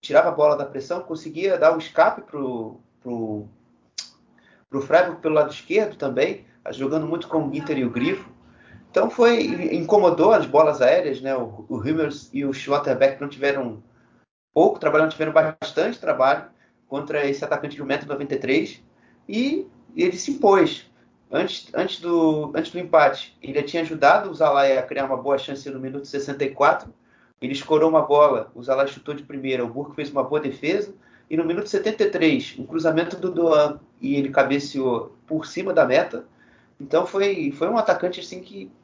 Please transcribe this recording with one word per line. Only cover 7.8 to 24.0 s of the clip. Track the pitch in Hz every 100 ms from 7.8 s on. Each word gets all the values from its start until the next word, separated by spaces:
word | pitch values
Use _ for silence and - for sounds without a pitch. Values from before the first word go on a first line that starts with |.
o | 123
Grifo. | 117 139 190 - - _ _ _ - _
Então | - 220
foi, | - 233 233 - - 160
incomodou | 165 165 208 180 - 165
as | 226 -
bolas | 160 156 143
aéreas, | 127 165 156 131
né? | 131
O, | 131 117 101 -
o | 127
Hummels | 113 156 147 - -
e | 135
o | 143
Schlotterbeck | 135 139 139 - 131 135 135
não | 143
tiveram | 120 139 139 123 104 _ _ _ _ _ _ _
pouco | - 185 -
trabalho, | 156 151
não | 160
tiveram | - 156
bastante | - 156 156 - - 202 240
trabalho | 156 139 131 151 - _ _ _ _
contra | 139 139 147 143
esse | 139
atacante | 147 143 147
de | 143
um | 135
metro | 143 143
e |
noventa | 143 143
e | 139
três. | 131 143 202 - _ _ _ _ -
E | 208 262 339 392 _ _ -
ele | 180 180
se | -
impôs. | 285 208 190 160 - - _ _ _ _
Antes, | 135 190 - -
antes | - 190 -
do, | 170 170 160 156 147
antes | 151 160
do | 175
empate, | 175 160 143 - - _
ele | - 139
tinha | 143 170
ajudado | 160 156